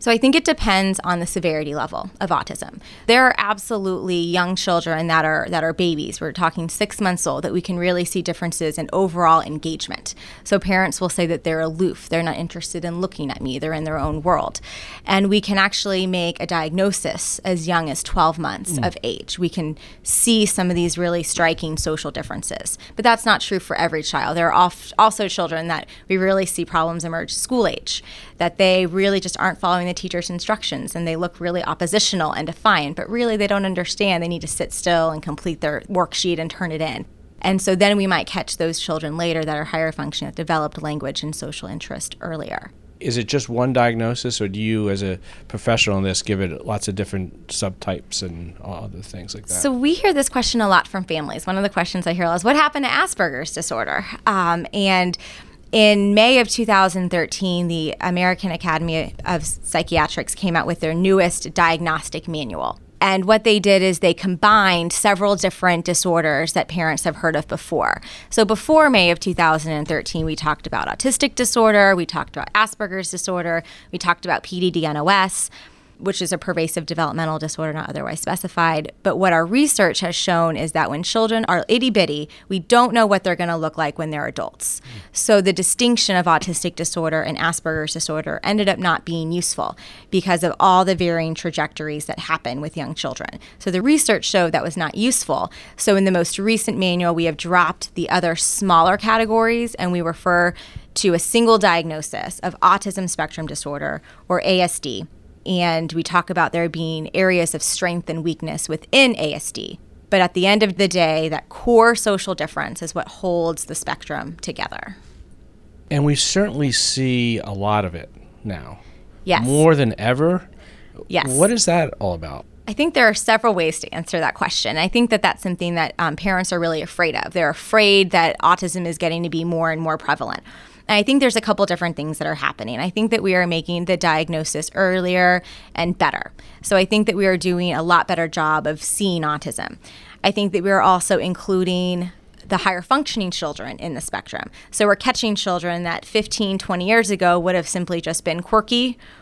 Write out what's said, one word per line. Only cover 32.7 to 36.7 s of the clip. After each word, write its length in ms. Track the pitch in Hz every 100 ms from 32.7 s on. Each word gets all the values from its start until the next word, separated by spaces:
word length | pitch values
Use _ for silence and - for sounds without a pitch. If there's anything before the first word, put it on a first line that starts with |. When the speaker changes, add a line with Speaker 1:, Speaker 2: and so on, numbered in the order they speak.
| 185 147 160
Speaker 1:
but 140 | -
really 260 | 233 240 220
they 100 | 202
don't 200 | 202 196
understand 560 | 180 175 - 202 175
they 60 | 170
need 120 | 170
to 80 | 160
sit 240 | - -
still 380 | - - 170 160
and 120 | 156
complete 380 | 151 143 185 160
their 200 | 156 147
worksheet 560 | - 185 170 - 185 170
and 120 | 160
turn 220 | - 175